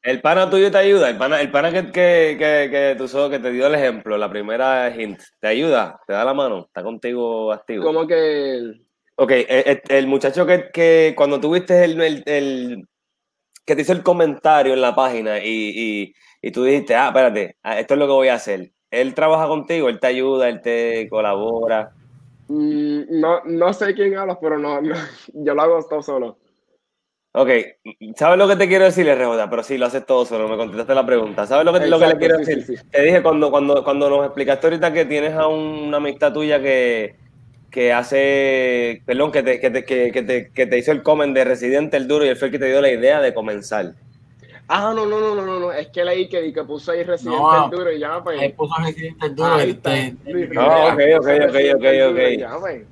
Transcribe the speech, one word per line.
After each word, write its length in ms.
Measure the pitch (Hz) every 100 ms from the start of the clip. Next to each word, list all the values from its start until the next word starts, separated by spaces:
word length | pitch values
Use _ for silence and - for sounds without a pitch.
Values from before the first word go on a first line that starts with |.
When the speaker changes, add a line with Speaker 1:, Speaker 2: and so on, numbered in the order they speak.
Speaker 1:
¿El 180 | 123 127
pana 280 | 147 175 185
tuyo 200 | 190 196
te 80 | 196
ayuda? 320 | 196 202 135
¿El 80 | 107
pana, 240 | 131 151
el 80 | 143
pana 220 | 143 165
que, 200 | 175 175
que, 440 | 185 180 175 156 151
que, 320 | 151 147 139
que 240 | 139 139 123
tú 100 | 131
sos, 220 | 135 143
que 80 | 135
te 120 | 123
dio 140 | 123 139
el 60 | 147
ejemplo, 420 | 131 113 110 104
la 120 | 104
primera 680 | 104 104 117 131 131 123 117
hint, 240 | 110 92 - _
te 80 | 107
ayuda? 520 | 117 160 131 92 - -
¿Te 80 |
da 100 | 101
la 100 | 123 139
mano? 300 | 135 98 85
¿Está 160 | -
contigo 680 | 92 113 120 123 117 113 110
activo? 320 | 104 - 110
Speaker 2:
¿Cómo 220 | 160 160 160
que 480 | 165 156 147 139 127
el? 300 | 117 110 _ _ _ -
Speaker 1:
Ok, 160 | 127
el, 160 | 131 113
el, 320 | 131 139 139 -
el 180 | 139 135
muchacho 380 | 135 135 151 175
que, 240 | 180 180
que 420 | - 165 165 160 -
cuando 220 | 143 139
tú 120 | 151
viste 320 | 175 180 180 175
el, 140 | 160
el, 220 | 160 147 147
el, 600 | 147 139 131 123 117 - _ _ _ _ _ _ - -
que 100 | 143
te 60 |
hizo 120 | 151
el 100 | 180
comentario 680 | - 175 160 139 156 151 135
en 80 | 131
la 120 | 127
página 460 | 120 131 120 107 104
y, 320 | 104 110 107 104
y, 380 | 113 104 98 _ _ _
y 100 | -
tú 120 | 120
dijiste, 300 | 127 143 143 117
"Ah, 120 | 131
espérate, 500 | 131 127 104 90 -
ah, 160 | 104 110
esto 160 | 117 143
es 40 |
lo 60 | 143
que 80 |
voy 140 | 135 131
a 80 | 120
hacer". 360 | 110 98 92 _ _
¿Él 240 | 120 131 127
trabaja 320 | 156 160 156
contigo? 420 | 156 131 170 131
¿Él 100 | 110
te 80 | 131
ayuda? 420 | 127 131 131 123
¿Él 120 | 113
te 460 | 120 117 117 113 107
colabora? 840 | 110 107 98 110 117 113 110 107 _ _ - - _ _
Speaker 2:
Mm, 720 | 151 151 147 147 147 143 165
no, 220 | 156 175 165
no 280 | 165 175
sé 220 | 202 202 202
quién 200 | 196 196
hablas, 200 | 190 180
pero 200 | 156 151
no, 200 | 147 143
no, 120 | 156
<laughs> 400 | 170 151 - -
yo 220 | 147 147 143
lo 60 |
hago 200 | 160 170 156
todo 160 | 151
solo. 340 | 143 135 117 - _ _ _ _ _ _ _ _ _ 120
Speaker 1:
Ok, 120 | 131 123 - _ 110 - 110 113
¿sabes 220 | 151 185
lo 100 | 196
que 80 | 196
te 100 | 196
quiero 160 | 190 190
decir, 200 | 185 160
R 160 | 131 123
J? 240 | 113 104
Pero 120 | 117
sí, 160 | 113 135
lo 100 | 123
haces 180 | 131 -
todo 200 | 127 123
solo, 220 | 113 110
me 80 | 110
contestaste 400 | 113 104 117 135
la 100 | 123
pregunta. 400 | 123 110 98 104
¿Sabes 200 | 135 175
lo 80 |
que, 120 | 175 160
lo 140 | 165
que 80 | 165
le 60 |
Speaker 2:
Exacto, 60 | 156
Speaker 1:
quiero 180 | 165 160
Speaker 2:
sí, 80 | 151
sí, 160 | 139
Speaker 1:
decir? 160 | - 120
Speaker 2:
sí. 60 | -
Speaker 1:
Te 120 | 143
dije 200 | 147 156
cuando, 300 | 160 156 147
cuando, 320 | 143 143 143
cuando 260 | 135 143 143
nos 160 | 139 139
explicaste 420 | 143 139 135 160
ahorita 260 | 165 170
que 100 | 160
tienes 300 | 151 147 151
a 140 | 156 156
un, 100 | 156
una 380 | 156 156 147 147
amistad 340 | 147 139 147
tuya 300 | 139 151 147
que, 560 | 135 131 123 117 104 _ _ _ - _ _
que 220 | - 123
hace, 1120 | 120 123 139 139 139 135 131 127 123 120 113 -
perdón, 280 | 127 151
que 100 | 147
te, 160 | 127 123
que 100 | 131
te, 140 | 123
que, 280 | 127 127 123
que 100 | 120
te, 260 | 110 123 -
que 120 | - 123
te 120 | 123
hizo 160 | 120
el 100 | 143
comment 320 | - 151 147 131
de 80 |
Residente 540 | 127 123 123 139 151 143
el 100 | 131
Duro 160 | 147
y 60 | 143
él 80 | 123
fue 100 | 135
el 40 |
que 60 | 135
te 80 | 135
dio 120 | 135
la 100 | 139
idea 300 | 120 127 147
de 140 | 131
comenzar. 600 | 110 110 104 98 107 90 - - _ _ _ - - _
Speaker 2:
Ah, 240 | 175 208 226
no, 100 | 208
no, 140 | 214
no, 160 | 214 208
no, 100 | 190
no, 140 | 185
no, 120 | 175
es 160 | 151 147
que 100 | 175
él 60 | 175
ahí 220 | 180 185
que, 240 | 180 160
que 100 | 156
puso 300 | 139 147 156
ahí 100 | 170
Residente 340 | 170 175 - 160
Speaker 3:
No, 280 | 151 160 143
Speaker 2:
el 40 |
Duro 200 | 175 175
y 80 | 156
ya, 240 | 147 170
pues. 180 | 175 151
Speaker 3:
él 120 | 139
puso 220 | 139 151 160
Residente 440 | 160 156 160 160 151
el 100 | 139
Duro, 200 | - 156
Speaker 2:
Ahí 160 | 139
está, 220 | 113 143 135
Speaker 3:
este, 320 | 131 123 -
Speaker 2:
Luis 180 | 175 170 120
Speaker 1:
Ah, 320 | 135 160 156
Speaker 2:
Rivera 60 |
Speaker 1:
ok, 60 | 151
ok, 160 | 143 160
Speaker 2:
puso 160 | 135
Speaker 1:
ok, 60 | 147
Speaker 2:
Residente 340 | 143 135 139 135
Speaker 1:
ok, 80 |
Speaker 2:
el 300 | 131 135 131
Duro 160 | 123 127
y 40 | 131
Speaker 1:
ok. 40 |
Speaker 2:
ya, 180 | 117 143
pues. 200 | 190 131 107